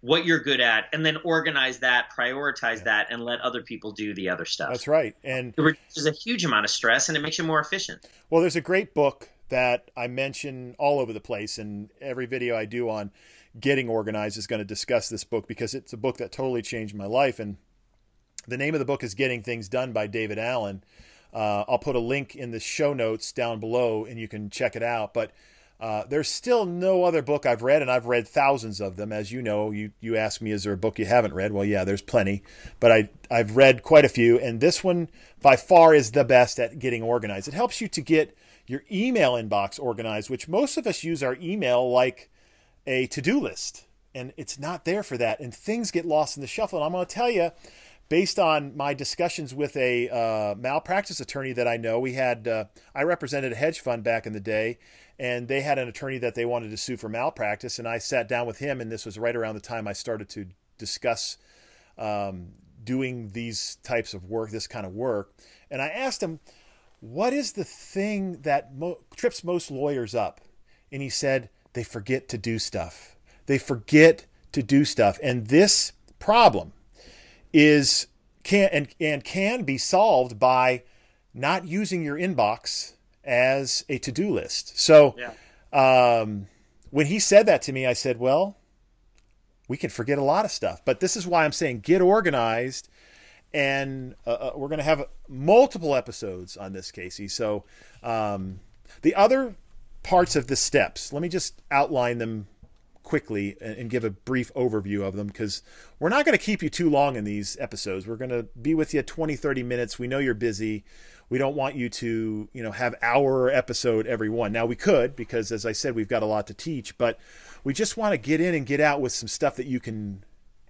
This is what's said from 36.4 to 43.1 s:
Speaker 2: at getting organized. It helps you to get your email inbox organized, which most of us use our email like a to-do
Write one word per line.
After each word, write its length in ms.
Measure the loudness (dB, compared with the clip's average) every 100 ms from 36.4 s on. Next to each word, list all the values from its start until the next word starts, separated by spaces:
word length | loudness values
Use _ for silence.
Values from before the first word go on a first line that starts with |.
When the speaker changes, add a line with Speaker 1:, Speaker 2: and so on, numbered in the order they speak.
| 6 2
Speaker 2:
at 200 | -4 -4
getting 240 | -4 -2
organized. 440 | 0 -2 -2 -8 -6
It 60 |
helps 260 | -4 -2 -4
you 80 | -6
to 120 | -6
get 360 | 2 2 2 -4 _ _ -10
your 160 | -10 -6
email 440 | -2 0 2 2
inbox 440 | 2 0 -2 -2 -4
organized, 500 | -6 -4 -4 -6 -6
which 180 | -8 -4
most 280 | -2 0 -2
of 100 | -4
us 180 | -4
use 180 | -4 -4
our 140 | -4 -4
email 480 | -6 -2 2 2 4
like 380 | 4 2 0 -12 _ _ _ _ _ -4
a 200 | -2
to-do 320 | -2